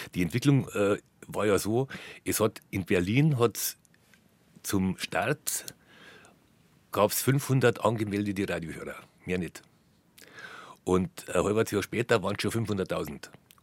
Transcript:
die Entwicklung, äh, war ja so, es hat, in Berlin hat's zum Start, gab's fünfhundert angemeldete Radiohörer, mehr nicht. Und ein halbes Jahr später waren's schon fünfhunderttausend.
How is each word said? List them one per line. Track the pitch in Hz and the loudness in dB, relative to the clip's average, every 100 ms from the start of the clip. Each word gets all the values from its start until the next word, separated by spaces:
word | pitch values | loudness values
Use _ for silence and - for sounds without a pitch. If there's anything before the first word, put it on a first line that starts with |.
| - | -8
die | - | -2
Entwicklung, | 87 123 139 139 - | 0 2 4 4 2
äh, | - 101 104 - _ - | 0 2 2 -4 _ -8
war | 92 104 | -2 2
ja | 95 | 2
so, | 95 117 135 - - - | 2 0 -2 -6 -14 -10
es | - 92 | -4 0
hat, | 110 - - | 0 0 -6
in | 104 | -6
Berlin | 90 95 90 120 156 131 | 0 2 4 4 4 4
hat's | 117 - - - _ _ _ _ _ _ _ - | 2 0 -6 -8 _ _ _ _ _ _ _ -14
zum | - 98 92 87 | -4 0 0 -2
Start, | - 82 104 151 - - - - _ - - - - _ _ _ _ _ _ | -2 -2 -2 -2 -4 -6 -8 -16 _ -20 -20 -20 -20 _ _ _ _ _ _
gab's | - 104 - | 2 2 4
fünfhundert | - 139 - 131 120 - | 2 2 2 4 4 4
angemeldete | 104 110 107 101 104 98 92 | 2 0 0 -2 -2 -2 -2
Radiohörer, | 87 82 76 73 - - _ | -4 -6 -10 -10 -12 -16 _
mehr | - 90 | -6 -4
nicht. | 80 - - _ _ _ _ - - - - - - - | -4 -10 -20 _ _ _ _ -20 -20 -18 -18 -16 -18 -10
Und | - 92 90 - - | 0 0 0 -6 -4
ein | 90 | 0
halbes | 87 104 113 | 2 2 0
Jahr | 104 | -2
später | - 101 127 117 | -2 -4 0 0
waren's | 95 101 | 0 -4
schon | 104 | -4
fünfhunderttausend. | 113 104 101 90 85 80 73 - - _ _ | -2 -2 -4 -2 -4 -6 -10 -16 -20 _ _